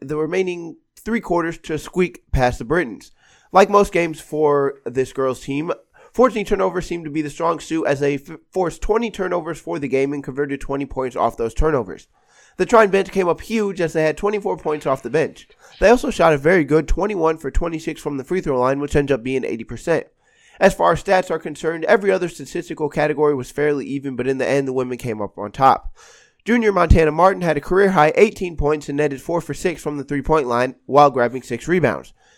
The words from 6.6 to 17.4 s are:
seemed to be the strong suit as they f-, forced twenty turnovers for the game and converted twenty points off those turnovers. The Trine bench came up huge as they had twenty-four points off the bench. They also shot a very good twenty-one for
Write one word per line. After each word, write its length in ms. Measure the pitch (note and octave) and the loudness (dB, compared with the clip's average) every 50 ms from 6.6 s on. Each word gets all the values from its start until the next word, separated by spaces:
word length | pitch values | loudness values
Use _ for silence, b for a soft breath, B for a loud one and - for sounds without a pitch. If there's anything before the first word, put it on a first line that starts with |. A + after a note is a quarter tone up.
| F#3+ F#3+ E3+ F#3 - | 0 -2 -2 -4 -6
seemed 200 | - - E3+ E3 | -6 -8 -8 -8
to 60 | D3+ | -6
be 100 | C#3+ D#3 | -6 -4
the 80 | D3+ D3 | -6 -6
strong 300 | C#3+ - E3 E3 E3+ D#3+ | -6 -4 -4 -2 -2 -4
suit 260 | - - D#3+ E3 D#3 | -6 -6 -4 -4 -2
as 160 | - C#3 C3+ | -2 -2 0
they 140 | C#3+ C#3+ C#3+ | 0 -2 -2
f-, 220 | C3+ - - D#3+ - _ _ | -4 -6 -12 -18 -20 _ _
forced 300 | _ F#3 F#3 E3 - - | _ -4 -4 -4 -4 -6
twenty 280 | - - G#3+ A3+ A#3 A3 | -2 0 0 0 0 -2
turnovers 500 | - - F#3+ F3+ F3+ F3 D#3 E3 D#3+ C#3 | -4 -6 -6 -4 -4 -4 -4 -6 -10 -10
for 200 | - E3 E3+ E3 | -8 -8 -8 -6
the 80 | C#3+ B2+ | -4 -2
game 240 | B2 C3+ C3+ C#3 | 0 0 0 0
and 120 | D3 C#3+ C#3 | -2 -6 -8
converted 360 | - C3 C#3 D3 C#3 C#3 C3+ | -8 -6 -6 -4 -4 -6 -8
twenty 260 | - - C#3 C#3 C#3+ | -6 -6 -6 -6 -6
points 300 | C3+ - C3 C3 B2+ - | -6 -6 -6 -6 -6 -4
off 220 | - F#2 A#2 - - | -2 -2 -2 -2 -4
those 160 | A#2 A2+ - | -6 -6 -2
turnovers. 540 | - D3+ D#3+ D3+ C3 A2 F2+ D#2+ - - _ b b b b b b b b b - | 0 0 0 2 0 -2 -4 -8 -14 -18 _ b b b b b b b b b -4
The 80 | F3+ | 0
Trine 260 | F3+ A#3+ A3 A3 G3 | 4 6 6 6 6
bench 200 | F3 G3 F#3+ - | 4 2 0 0
came 180 | - F#3+ F#3 F3 | -2 0 0 0
up 120 | D#3+ - | 0 -2
huge 400 | - - G#3+ A3+ G#3 G3 F#3+ F#3 | -4 -4 -2 -2 -2 -2 -2 -2
as 120 | F3 D#3+ C#3+ | -4 -2 0
they 100 | D#3+ D#3 | 0 0
had 140 | D#3 D#3 - | 0 0 0
twenty-four 400 | - G3+ G#3+ G#3 G3 G3 F#3 E3 | -2 -2 -2 -2 -2 -4 -6 -4
points 280 | - D#3+ D3+ D3 - | -4 -4 -4 -2 -2
off 160 | D3+ C3+ - | -2 -2 -2
the 80 | - A#2 | -4 -2
bench. 380 | A#2+ D#3 C#3+ A2+ - - - _ _ B B B B B | 0 0 0 0 -4 -10 -20 _ _ B B B B B
They 100 | F#3 G3 | 4 4
also 220 | A#3+ B3+ - C#4 | 6 4 2 -2
shot 220 | - - E3+ E3 D#3 | 0 2 4 4 4
a 40 | C#3 | 4
very 260 | C3+ D#3 F#3+ F#3 D3+ | 4 4 4 4 2
good 240 | C3 D3 D#3+ D3 - | 2 2 2 2 2
twenty-one 500 | - D#3+ F#3 G#3+ G#3+ F#3 D#3+ D#3+ D#3+ | 0 0 0 -2 -2 0 0 0 0
for 120 | D#3 | -2